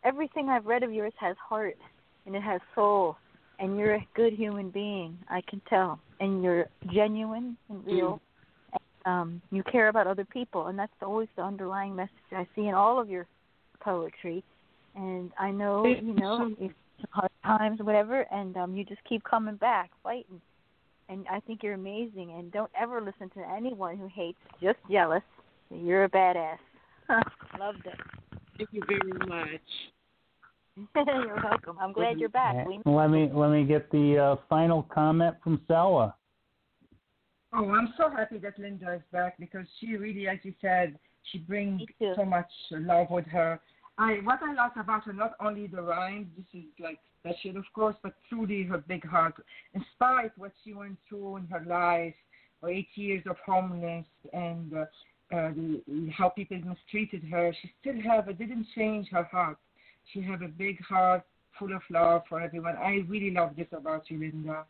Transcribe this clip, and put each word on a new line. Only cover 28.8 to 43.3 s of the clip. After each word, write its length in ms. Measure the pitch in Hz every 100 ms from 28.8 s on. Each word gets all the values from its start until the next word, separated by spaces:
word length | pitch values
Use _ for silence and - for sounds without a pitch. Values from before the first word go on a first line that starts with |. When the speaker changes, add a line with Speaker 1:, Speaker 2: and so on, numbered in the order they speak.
| 196
Speaker 2:
very 360 | 202 190 185 185
much. 360 | 170 160 - _ - - _ _ _ _ _ - _ _ - 208 302
Speaker 1:
<laughs> 120 | 285
You're 280 | 269 240 208
welcome. 420 | 214 - - 170
I'm 140 | 190
glad 260 | 196 226 233
you're 100 | 214
back. 380 | 247 254 123 131
We 120 | 196 185
Speaker 3:
Let 220 | 147 156
me, 200 | 156 151
let 180 | 143 147
me 120 | 151
get 260 | 139 151 -
the, 260 | 151 147 147
uh, 180 | 139 139 -
final 340 | 156 165 165 -
comment 420 | - 156 165 170 -
from 180 | - 151 -
Salwa. 440 | 165 185 170 110 - _ _ _ _ _ _ _ _ _ _ _ _ _
Speaker 4:
Oh, 160 | 214 202
I'm 240 | 208 233 -
so 120 | 311
happy 260 | 277 214 220
that 200 | 196 202
Linda 360 | 202 196 180 175
is 60 | -
back 280 | 180 180 -
because 260 | 170 190 185 -
she 160 | 226 214
really, 320 | 208 202 196
as 100 | 190
you 100 | 196 -
said, 380 | 196 185 180 147 _ _ -
she 60 | 190
brings 400 | 160 202 202 190
Speaker 1:
Me 80 | 220 -
too. 160 | 208 185
Speaker 4:
so 100 | 196
much 240 | 180 175 - -
love 360 | 156 170 170 175
with 160 | 175
her. 320 | 160